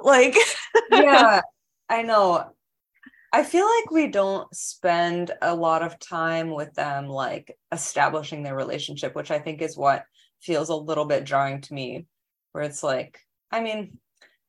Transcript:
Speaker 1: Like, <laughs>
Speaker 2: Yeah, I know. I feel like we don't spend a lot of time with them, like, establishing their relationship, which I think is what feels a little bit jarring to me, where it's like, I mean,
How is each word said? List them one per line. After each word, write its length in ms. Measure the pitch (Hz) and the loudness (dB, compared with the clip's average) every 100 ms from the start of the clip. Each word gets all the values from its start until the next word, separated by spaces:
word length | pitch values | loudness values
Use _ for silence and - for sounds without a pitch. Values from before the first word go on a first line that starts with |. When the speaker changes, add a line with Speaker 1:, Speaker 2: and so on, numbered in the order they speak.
Speaker 1:
Like, 360 | 277 262 269 392 466 - | 4 6 6 6 2 -2
<laughs> 280 | - 453 233 | 0 0 4
Speaker 2:
Yeah, 480 | 453 285 277 226 196 - _ _ _ - | 6 8 8 8 6 0 _ _ _ -4
I 140 | 226 | -4
know. 500 | 226 214 190 165 - _ _ _ _ _ - _ _ | 2 2 4 0 -4 _ _ _ _ _ -20 _ _
I 140 | 254 | 0
feel 220 | 294 349 415 | 2 2 2
like 240 | 466 440 | 0 0
we 160 | 320 285 | 0 0
don't 460 | 202 196 196 - - | 0 -2 -4 -10 -14
spend 760 | - - 180 170 175 175 175 - | -14 -4 -2 0 0 -4 -6 -4
a 120 | 170 | -2
lot 280 | 170 165 160 | 0 0 0
of 160 | 165 - | -2 -10
time 520 | - 170 165 165 165 | -10 -6 -4 -4 -6
with 220 | 151 147 | -8 -8
them, 340 | - 147 139 139 | -6 -6 -6 -8
like, 500 | 135 131 120 - - _ | -6 -6 -8 -14 -20 _
establishing 720 | 165 - 147 143 156 143 151 | -10 -6 -2 -2 -2 -8 -10
their 140 | 143 135 | -8 -8
relationship, 580 | 123 139 147 147 131 | -8 -8 -10 -10 -10
which 160 | 151 147 | -10 -6
I 80 | 151 | -6
think 220 | 160 151 | -6 -8
is 160 | 156 151 | -8 -2
what 280 | 139 131 - _ _ _ | 0 0 -6 _ _ _
feels 300 | - 156 160 | -4 -4 -2
a 40 | |
little 300 | 156 151 151 | -6 -4 -4
bit 200 | 151 139 | -2 -4
jarring 360 | 139 139 139 139 | -2 -2 -2 -6
to 120 | - | -12
me, 320 | 139 127 135 - _ _ _ _ | -12 -10 -12 -16 _ _ _ _
where 120 | 151 | -10
it's 180 | 147 143 | -8 -6
like, 380 | 147 127 - _ _ _ _ | -4 -4 -6 _ _ _ _
I 100 | 226 | -6
mean, 380 | 226 214 196 - _ _ _ _ | -6 -8 -12 -18 _ _ _ _